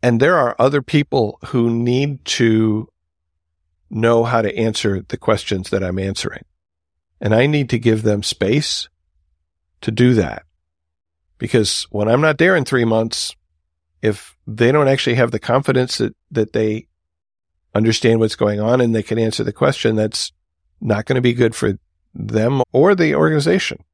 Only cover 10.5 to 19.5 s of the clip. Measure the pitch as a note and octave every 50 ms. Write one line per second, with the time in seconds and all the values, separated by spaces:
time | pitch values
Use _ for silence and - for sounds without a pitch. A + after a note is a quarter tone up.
10.5 | _ _ _ _ _ _ _ _ _ _ _ _ _ _ _ _ _ _ A#2+ A2
11.5 | - B2 G#2+ - - - - - - G#2 G#2 A2 A#2 C3 D3+ D#3 D3+ C#3 D#3+ F3+
12.5 | F#3+ E3+ C3 - C3+ B2+ A#2 A2+ A2+ A2 A2+ A2+ - - - - - _ _ _
13.5 | _ _ _ _ _ _ _ _ _ _ - A2 G2+ - - - _ _ _ -
14.5 | G#2+ A2 A#2+ A#2 C#3 D3+ D3 C3+ C3+ C3 - - A#2+ B2 C#3+ - A#2+ A2+ - -
15.5 | A#2+ C3+ C#3+ - B2+ B2+ B2+ B2+ - - A2+ G#2+ - _ _ _ - A#2 G#2+ G#2
16.5 | - A2+ A2 A2 G#2+ A2 - _ _ _ _ _ _ _ _ _ _ _ _ _
17.5 | _ _ _ _ _ G#2 A2 A2+ A#2 - - A#2+ A2+ A2+ A2+ G#2+ - - A2+ G#2
18.5 | G#2 G#2 G#2+ A2+ B2 B2+ B2 A#2 A2+ A2 G2+ - A2+ A#2 A2+ A2 G#2+ - A#2 A2+